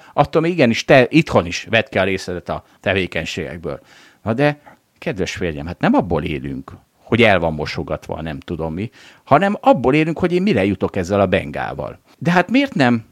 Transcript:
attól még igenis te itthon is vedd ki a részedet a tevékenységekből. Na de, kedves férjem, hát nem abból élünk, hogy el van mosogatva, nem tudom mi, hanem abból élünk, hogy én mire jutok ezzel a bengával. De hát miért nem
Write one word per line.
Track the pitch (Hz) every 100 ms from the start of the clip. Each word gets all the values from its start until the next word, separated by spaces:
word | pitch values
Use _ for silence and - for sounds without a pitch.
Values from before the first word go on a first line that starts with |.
| -
attól | - 143 170
még | 165
igenis | 180 123 110 -
te | 143 123
itthon | 156 - 113 85
is | - -
vedd | 110 -
ki | 104
a |
részedet | 95 95 - 90 -
a | 78 - _
tevékenységekből. | 101 95 90 82 82 - 69 82 82 69 _ - - _
Na | 101
de, | 117 147 147 - _ _ _
kedves | 180 101 - -
férjem, | 87 73 80
hát | 87
nem | 175
abból | 277 95 82
élünk, | 78 73 69 65 - - _ _ -
hogy | 117
el | 113 95
van | 82
mosogatva, | 78 76 - 76 78 - 80
nem | 80 71
tudom | - 85 82
mi, | 82 110 _ - -
hanem | - 143 196 208
abból | 269 226 120
élünk, | 151 160 185
hogy | 180
én | 175
mire | 196 120 101
jutok | 95 95 101
ezzel | 87 101
a | 95
bengával. | 92 73 67 60 - - - _ -
De | 147
hát | 175 175
miért | 240 277
nem | 190 123 120 -